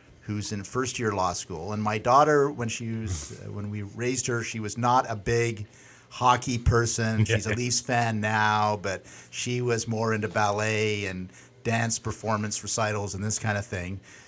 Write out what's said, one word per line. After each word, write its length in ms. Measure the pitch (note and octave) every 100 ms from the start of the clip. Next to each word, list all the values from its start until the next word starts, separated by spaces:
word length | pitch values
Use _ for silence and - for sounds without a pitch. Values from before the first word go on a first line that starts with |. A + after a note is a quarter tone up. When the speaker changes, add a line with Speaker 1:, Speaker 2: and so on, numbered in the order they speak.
| - -
Speaker 1:
who's 300 | - G#2 G#2
in 120 | G#2
first 340 | G#2+ B2+ B2+ -
year 120 | A2
law 220 | G2+ F2+
school. 400 | E2 - D#2+ F#2
And 80 | G#2+
my 140 | G#2+ G#2+
daughter, 520 | A#2+ C3+ D3+ D3 C#3+
when 200 | A#2+ A#2
she 220 | - A2+
was, 480 | A2+ G2+ E2 - -
Speaker 2:
<laughs> 40 | G#2
Speaker 1:
uh, 60 |
when 180 | G2+ G#2
we 120 | G#2
raised 440 | G2+ A2 A#2+ C3 -
her, 160 | A#2
she 160 | A2 A2
was 180 | G#2 A#2+
not 280 | B2 B2+ B2+
a 60 | G#2+
big 520 | A#2+ A#2 A#2 G#2+ G#2 - - - -
hockey 480 | - B2 B2 C3 A#2+
person. 680 | B2 A#2 A#2 - A2+ A2 G#2+
She's 200 | A2 G#2+
a 40 |
Speaker 2:
<laughs> 20 |
Yeah. 40 | A2+
Speaker 1:
Leafs 260 | B2 A#2+
fan 400 | - A#2+ A#2 G#2+
now, 580 | G#2+ A2 G#2+ G#2+ G#2+ G#2
but 220 | F#2+ F#2 - - -
she 320 | - B2 B2
was 260 | B2 A2+ A2+
more 260 | A2 A2+
into 140 | A2 G#2
ballet 760 | A2 G#2 G#2 A2 G#2+ G#2+ G#2 G2
and 220 | F#2 F#2 - - -
dance 360 | A#2 A#2 A2+ -
performance 600 | A2 - A2 G#2+ G#2+ -
recitals 500 | G#2 - G#2+ G#2 G2+ G2
and 80 |
this 160 | G#2+ -
kind 180 | A2+ G2+
of 80 | -
thing. 340 | F#2+ F2+ G2 - -